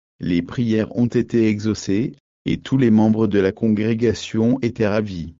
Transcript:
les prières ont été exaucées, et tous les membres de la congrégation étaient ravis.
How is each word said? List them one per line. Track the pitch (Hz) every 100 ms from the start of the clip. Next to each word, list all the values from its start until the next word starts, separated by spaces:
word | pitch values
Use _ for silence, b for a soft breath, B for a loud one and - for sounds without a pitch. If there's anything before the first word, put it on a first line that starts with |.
| _ _
les | 87 87
prières | 87 - 120 110 104 -
ont | 120
été | 123 113 117 110
exaucées, | 104 107 101 - 98 139 - _ _ -
et | -
tous | - 135
les | 123
membres | 110 110 110 110
de | 101
la | 95
congrégation | - 113 104 110 113 113 101 - 113 113 127
étaient | 120 - 104
ravis. | 107 107 90 80